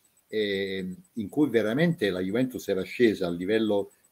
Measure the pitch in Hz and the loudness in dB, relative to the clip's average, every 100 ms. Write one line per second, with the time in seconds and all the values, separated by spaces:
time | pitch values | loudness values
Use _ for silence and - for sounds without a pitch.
0 | _ _ - 107 104 98 98 95 92 90 | _ _ -8 -2 0 0 -2 -4 -6 -10
1 | - - 101 143 147 113 104 127 175 165 | -12 -8 -6 0 2 2 2 2 2 2
2 | 104 90 95 110 131 101 - 95 95 - | 0 0 -2 0 -2 -4 -4 -2 -2 4
3 | 117 95 90 87 92 110 107 101 98 _ | 4 4 -2 -4 0 0 2 0 -2 _
4 | _ | _